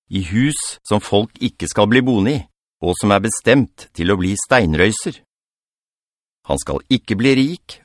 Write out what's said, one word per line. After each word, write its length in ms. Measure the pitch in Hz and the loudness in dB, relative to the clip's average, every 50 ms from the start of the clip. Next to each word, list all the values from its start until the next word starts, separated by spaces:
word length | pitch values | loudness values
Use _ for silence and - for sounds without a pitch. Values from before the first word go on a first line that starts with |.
| _ - | _ -8
i 100 | - 98 95 78 | -6 -6 -4 -2
hus 480 | 98 113 131 147 151 - - - - - - | 0 0 0 0 -2 -4 -8 -10 -12 -12 -6
som 160 | - 104 107 | -2 -2 -2
folk 320 | - - - 101 110 - - - | 0 0 0 0 0 -2 -4 -6
ikke 280 | - 120 - - - 90 | -6 -6 -6 -6 -10 -4
skal 160 | - - 104 104 | 0 0 2 4
bli 120 | 117 131 127 | 4 2 2
boende 280 | 127 123 104 98 104 92 | 2 2 2 2 0 0
i, 60 | 92 - - _ _ _ _ _ _ | -2 -6 -10 _ _ _ _ _ _
og 160 | - 90 90 - | -4 -4 -2 0
som 160 | - 104 101 | 2 2 2
er 100 | 98 98 | 2 2
bestemt 640 | 113 - - - 110 120 139 123 - _ - - - - | 0 -4 -2 2 2 4 4 2 0 _ -14 -20 -14 -8
til 160 | - 85 90 | -4 -2 0
å 60 | 104 92 | 0 0
bli 140 | 90 92 101 95 | 0 -2 -4 -4
steinrøyser. 840 | - - - 127 110 80 78 78 90 107 110 - - 180 - - _ _ _ _ _ _ _ _ _ _ _ _ _ _ _ _ _ _ _ _ _ _ _ _ _ - | -2 0 0 2 2 2 2 2 2 2 0 -2 -6 -8 -10 -10 _ _ _ _ _ _ _ _ _ _ _ _ _ _ _ _ _ _ _ _ _ _ _ _ _ -4
Han 100 | 73 - | -4 -4
skal 220 | - - 69 69 - - | -4 -4 -6 -6 -2 -2
ikke 260 | 131 120 - - 110 98 | -2 -2 0 -2 -2 0
bli 160 | 117 135 135 127 | 2 2 4 4
rik, 440 | 135 143 175 - _ - - - | 2 0 -2 -8 _ -18 -20 -20